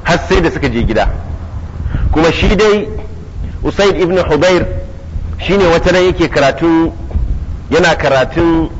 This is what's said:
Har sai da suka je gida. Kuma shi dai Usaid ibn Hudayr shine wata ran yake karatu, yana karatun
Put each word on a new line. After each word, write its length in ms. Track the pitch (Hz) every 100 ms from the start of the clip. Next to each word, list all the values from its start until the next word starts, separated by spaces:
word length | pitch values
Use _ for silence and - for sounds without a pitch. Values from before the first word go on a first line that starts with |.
Har 140 | - 165 -
sai 120 | 185
da 100 | 165
suka 180 | 160 143
je 120 | 117
gida. 240 | 107 107 98 - - - - - - - - - -
Kuma 180 | 151 165
shi 220 | 160 202
dai 340 | 202 214 208 - - - - - - - -
Usaid 340 | 147 147 196 160
ibn 160 | 175 185
Hudayr 480 | 170 147 180 180 - - - - - - - -
shine 260 | - 196
wata 260 | 180 165 180
ran 120 | 180
yake 240 | 185 - 160
karatu, 640 | 151 139 131 165 165 165 - - - - - - - -
yana 240 | 151 175 151
karatun 720 | 147 135 123 165 170 165 160